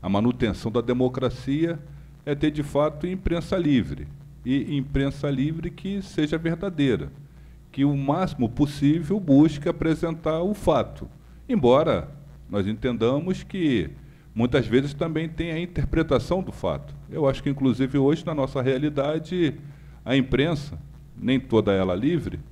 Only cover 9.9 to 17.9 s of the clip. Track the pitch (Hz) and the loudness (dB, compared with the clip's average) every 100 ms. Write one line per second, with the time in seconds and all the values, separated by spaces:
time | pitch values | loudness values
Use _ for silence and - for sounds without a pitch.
9.9 | 156 170 160 160 160 185 208 - 143 104 | 0 0 -2 -2 0 0 0 2 2 0
10.9 | - - - - - - 233 123 131 165 | -6 -14 -16 -20 -20 -2 2 6 6 6
11.9 | 104 78 - - - - 101 98 110 131 | 0 -2 -14 -18 -20 -6 -2 -2 -2 -2
12.9 | 117 110 139 175 190 - 196 160 120 73 | 0 2 2 -2 -6 -6 -2 2 2 0
13.9 | - - - - - 120 135 110 117 139 | -8 -20 -20 -12 -2 2 2 4 2 2
14.9 | 143 165 156 160 160 170 160 175 - 139 | -4 -4 -2 -4 -6 -6 -4 -6 -4 0
15.9 | 165 156 131 - 180 - - 92 80 - | 0 2 0 2 -2 -2 -4 -4 -4 -8
16.9 | - - - 143 135 143 139 135 123 131 | -16 -10 0 0 0 -4 0 2 2 0